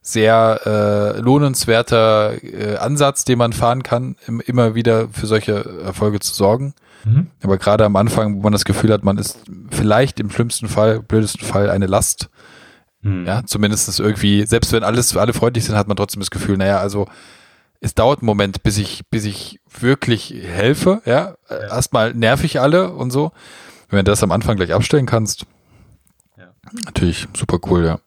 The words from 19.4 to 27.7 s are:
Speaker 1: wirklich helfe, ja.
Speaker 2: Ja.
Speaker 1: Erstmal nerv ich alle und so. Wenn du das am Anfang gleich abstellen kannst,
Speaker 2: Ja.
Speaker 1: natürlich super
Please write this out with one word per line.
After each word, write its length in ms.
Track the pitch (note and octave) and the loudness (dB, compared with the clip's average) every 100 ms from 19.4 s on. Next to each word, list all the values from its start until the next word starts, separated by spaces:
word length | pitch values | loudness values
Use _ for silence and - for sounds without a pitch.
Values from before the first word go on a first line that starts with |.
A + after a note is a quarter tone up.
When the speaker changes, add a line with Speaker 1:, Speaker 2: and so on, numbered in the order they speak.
| - - _ - | -14 -20 _ -4
Speaker 1:
wirklich 560 | A#2+ C#3 - A2 - - | 0 0 0 -2 -4 -14
helfe, 600 | F2 F2 A2 D3 F3+ G#3 | -10 0 0 2 2 0
ja. 300 | A#2 B2+ F#3 - _ | 0 0 -2 -12 _
Speaker 2:
Ja. 80 | - G2+ | -12 -8
Speaker 1:
Erstmal 460 | A2+ C3 A#2+ A2 | -6 -2 0 0
nerv 280 | A#2+ A2+ C#3 | 2 2 2
ich 180 | D#3+ C#3+ | 0 0
alle 300 | C3+ E3+ F#3 | 2 2 0
und 180 | D3+ B2+ | -4 -4
so. 200 | C3 D#3+ _ - - - - _ | -2 -4 _ -20 -20 -20 -20 _
Wenn 140 | G2+ | 2
du 60 | F#2+ | 2
das 120 | G2+ | 2
am 80 | G#2 | 2
Anfang 240 | F2+ - G#2 | 0 0 0
gleich 180 | F2+ | 0
abstellen 320 | F2 - D3+ B2+ | 0 2 0 2
kannst, 400 | A#2 G#2+ - - _ _ _ _ _ _ _ _ _ | -2 -2 -6 -14 _ _ _ _ _ _ _ _ _
Speaker 2:
Ja. 160 | F2+ _ - A#3 | -20 _ -20 -12
Speaker 1:
natürlich 440 | - - F2 E2 - - | -8 -2 0 -2 -8 -8
super 220 | - E2 - | -4 -4 0